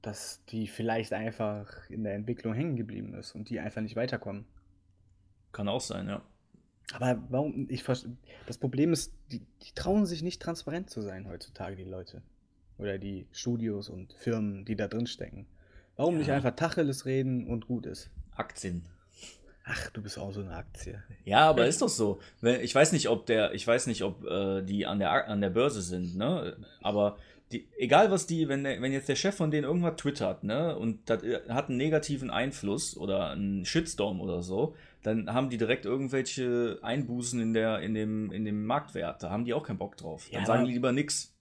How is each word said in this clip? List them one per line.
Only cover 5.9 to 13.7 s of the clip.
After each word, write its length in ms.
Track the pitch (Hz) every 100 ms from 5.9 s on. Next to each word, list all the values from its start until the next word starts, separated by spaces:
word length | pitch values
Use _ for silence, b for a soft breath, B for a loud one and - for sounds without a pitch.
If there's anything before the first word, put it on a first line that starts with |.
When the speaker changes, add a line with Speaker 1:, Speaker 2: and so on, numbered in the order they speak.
| 92 98
Speaker 2:
ja. 140 | 101 - _ _ - _ _ -
Speaker 1:
Aber 280 | - 123 117 -
warum, 380 | 127 147 - 135
ich 140 | 131
verste-, 320 | - 127 - 123 - B -
das 120 | 120
Problem 360 | 131 127 160
ist, 200 | 165 - - -
die, 100 | 117 - _
die 120 | - -
trauen 300 | - 208 190
sich 180 | 170
nicht 180 | 170 -
transparent 480 | - 170 - 165 196
zu 120 | -
sein 260 | 101 95 101
heutzutage, 480 | 85 - - 92 95
die 80 |
Leute. 380 | 92 92 90 - - _ _ _ _ -
Oder 200 | 104 98
die 300 | 98 95 95
Studios 580 | - 123 117 113